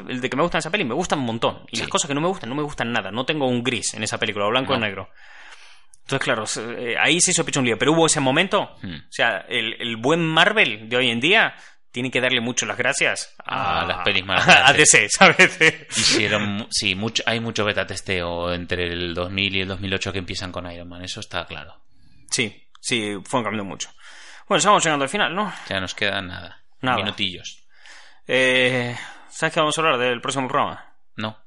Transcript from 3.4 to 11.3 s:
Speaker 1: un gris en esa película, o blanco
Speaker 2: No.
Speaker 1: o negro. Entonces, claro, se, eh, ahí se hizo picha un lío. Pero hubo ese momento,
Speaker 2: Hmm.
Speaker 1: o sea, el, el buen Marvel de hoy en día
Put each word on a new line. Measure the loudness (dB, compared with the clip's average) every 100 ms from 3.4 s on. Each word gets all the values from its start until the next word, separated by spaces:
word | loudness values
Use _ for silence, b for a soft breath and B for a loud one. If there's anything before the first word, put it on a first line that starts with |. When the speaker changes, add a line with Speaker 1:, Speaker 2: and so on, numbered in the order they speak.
| 0
Speaker 1:
un | 0
gris | 0 -2 -4
en | -6
esa | -4 -2
película, | -2 0 0
o |
blanco | 0 0
Speaker 2:
No. | -2
Speaker 1:
o |
negro. | -2 -6 -12 B B B B B B B B -16
Entonces, | -4 -2 0
claro, | -2 -2
se, | -6 -8 -6 -4
eh, | 0
ahí | 2 4
se | 2
hizo | 0 0
picha | 2
un | 2
lío. | 2
Pero | 4
hubo | 6 4
ese | 4
momento, | 2 2 2 0 -2 -8
Speaker 2:
Hmm. | -12 -10
Speaker 1:
o | -8
sea, | 0 0 0 -4
el, | -4 -4 -4
el | -6 -2
buen | 2 2 2
Marvel | 4 4 4 2 0 -2
de | 0
hoy | 2
en | 2
día | 2